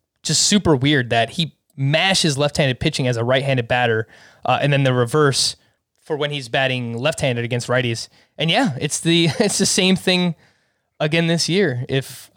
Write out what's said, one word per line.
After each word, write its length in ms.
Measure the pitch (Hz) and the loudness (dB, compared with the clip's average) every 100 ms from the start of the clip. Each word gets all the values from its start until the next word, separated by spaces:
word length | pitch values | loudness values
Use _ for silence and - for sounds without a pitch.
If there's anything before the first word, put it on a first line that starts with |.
| _ _ | _ _
just 200 | - 156 | -4 0
super 340 | - 202 175 135 | 2 2 2 2
weird 320 | 139 147 117 | 2 2 2
that 220 | 117 113 | 0 0
he 260 | - 156 - _ | -2 -6 -8 _
mashes 640 | - 135 156 190 180 170 135 | -4 0 2 2 2 0 0
left-handed 440 | 143 - 143 117 | -2 0 0 0
pitching 260 | 160 - 123 | -4 -2 -2
as 100 | 120 | -2
a 80 | |
right-handed 420 | 120 135 139 131 113 | 0 0 2 -2 0
batter, 400 | 123 120 110 110 - - _ | 0 2 0 -4 -14 -20 _
uh, 140 | - 127 | -2 0
and 100 | 143 | 2
then 140 | 143 | 2
the 80 | 135 | 2
reverse 640 | 123 117 151 143 127 - - _ _ _ _ | 2 2 2 2 2 -2 -6 _ _ _ _
for 160 | - 147 | -8 -4
when 120 | 147 | -4
he's 200 | 147 117 | -4 -4
batting 480 | 143 131 127 120 117 | 0 0 0 -4 -2
left-handed 480 | 139 160 143 120 117 | -4 0 -2 -2 -2
against 220 | 120 - | -4 0
righties. 400 | 123 123 113 - _ _ - | 0 0 -4 -8 _ _ -6
And 140 | 160 | 0
yeah, 260 | 196 254 123 | 2 0 -2
it's 220 | 147 - | -6 -4
the, 280 | 165 170 165 | 0 2 2
<laughs> 40 | - | 0
it's 160 | 208 - | -2 0
the 80 | |
same 320 | 196 - 185 190 | 0 2 2 2
thing 380 | - 180 180 160 _ _ _ _ _ _ | 2 0 0 -4 _ _ _ _ _ _
again 260 | 151 165 165 | -2 0 0
this 220 | 170 - | 0 0
year, 360 | 180 180 120 131 | 0 0 -2 -2
if 420 | 135 - - - | -4 -4 -14 -20